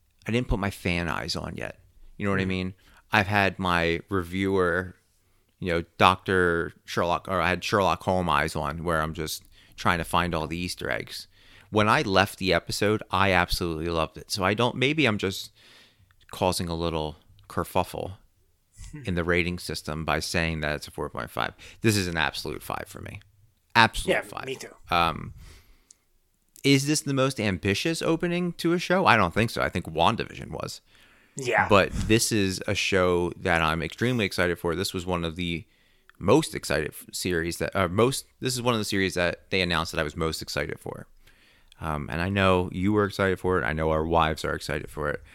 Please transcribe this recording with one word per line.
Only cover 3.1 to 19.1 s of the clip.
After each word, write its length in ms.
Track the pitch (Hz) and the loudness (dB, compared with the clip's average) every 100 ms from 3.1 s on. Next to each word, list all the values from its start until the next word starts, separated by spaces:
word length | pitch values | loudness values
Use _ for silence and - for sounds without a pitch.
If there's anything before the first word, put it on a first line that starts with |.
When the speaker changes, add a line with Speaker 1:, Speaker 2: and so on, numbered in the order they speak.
Speaker 1:
I've 140 | 107 98 | 0 2
had 300 | 104 95 90 | 2 0 0
my 420 | 92 85 82 85 - | 0 2 2 -2 -2
reviewer, 840 | 98 85 92 95 95 90 87 92 - _ _ _ _ _ - | -4 -2 -2 0 2 2 0 -4 -10 _ _ _ _ _ -8
you 140 | 95 | -2
know, 120 | 85 85 - | -2 -2 4
Doctor 760 | 98 92 - 92 87 85 82 - | 6 6 2 2 4 2 -2 -8
Sherlock, 440 | - - 87 82 - | -8 -2 0 0 -2
or 120 | 92 | 0
I 80 | 82 | 0
had 160 | 90 | 0
Sherlock 380 | - 107 92 85 | 0 2 2 2
Holmes 260 | - 92 87 | 0 0 2
eyes 260 | 73 78 80 | 2 0 -2
on, 280 | 73 82 | -6 -4
where 160 | 80 80 | -2 -2
I'm 140 | 78 | -2
just 280 | 80 78 - - - - - | -4 -6 -8 -14 -20 -20 -4
trying 220 | 110 87 | 0 0
to 60 | |
find 300 | 80 90 87 | 0 0 0
all 120 | 85 76 | -2 -4
the 120 | 85 | -4
Easter 320 | 90 - - | -6 -6 -6
eggs. 380 | 58 - - - _ - - - | -6 -6 -14 -16 _ -20 -20 -2
When 180 | 104 104 | 2 4
I 140 | 135 | 4
left 360 | 120 95 101 - | 4 4 2 0
the 140 | 92 | 0
episode, 500 | 85 - - 104 107 - | 0 0 -2 0 0 -2
I 220 | 92 98 | 0 4
absolutely 560 | 90 90 - 87 78 85 | 4 2 0 -2 -2 -2
loved 300 | 82 80 - | -2 -2 -6
it. 120 | - | -8
So 140 | 101 | 0
I 80 | 95 | 0
don't, 220 | 107 120 - | 2 0 0
maybe 300 | 143 156 127 | 0 2 2
I'm 120 | 104 | 2
just 320 | 95 98 - _ - - - _ _ _ - | -2 -4 -10 _ -20 -20 -20 _ _ _ -12
causing 380 | - 92 90 87 | -2 0 0 -2
a 60 | 82 | -2
little 400 | 85 80 76 76 _ - - | -2 -2 -4 -8 _ -20 -10
kerfuffle 680 | - 85 92 90 80 80 95 _ _ _ _ _ - - | -6 -2 -2 -2 -4 -10 -12 _ _ _ _ _ -20 -18
Speaker 2:
Hmm. 100 | 151 | -10
Speaker 1:
in 100 | 120 | -4